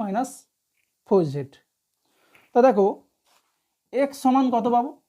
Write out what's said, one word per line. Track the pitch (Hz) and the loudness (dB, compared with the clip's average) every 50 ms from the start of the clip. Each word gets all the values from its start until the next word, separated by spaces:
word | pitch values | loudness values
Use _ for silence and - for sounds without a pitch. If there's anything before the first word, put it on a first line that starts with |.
minus | 220 196 196 233 262 262 - - - _ _ _ _ _ _ _ _ _ _ _ _ | -6 -4 -4 -6 -6 -8 -10 -20 -20 _ _ _ _ _ _ _ _ _ _ _ _
four | - 208 190 165 143 135 | 0 2 2 2 0 -4
জেড। | 143 135 - _ _ _ _ _ _ _ _ _ _ _ _ _ _ _ _ _ - _ _ - | -8 -10 -12 _ _ _ _ _ _ _ _ _ _ _ _ _ _ _ _ _ -20 _ _ 0
তা | 240 247 | 4 4
দেখো, | 262 202 208 190 208 277 - _ _ _ _ _ _ _ _ _ _ _ _ _ _ _ _ _ _ 202 254 277 | 4 4 4 0 0 -2 -6 _ _ _ _ _ _ _ _ _ _ _ _ _ _ _ _ _ _ -4 -4 -4
এক্স | 277 277 - - | -4 -4 -2 0
সমান | 254 254 269 262 254 240 | 0 2 2 2 0 0
কত | 226 208 233 240 | 0 0 0 0
পাবো? | 240 247 302 - _ _ | 0 -2 -2 -8 _ _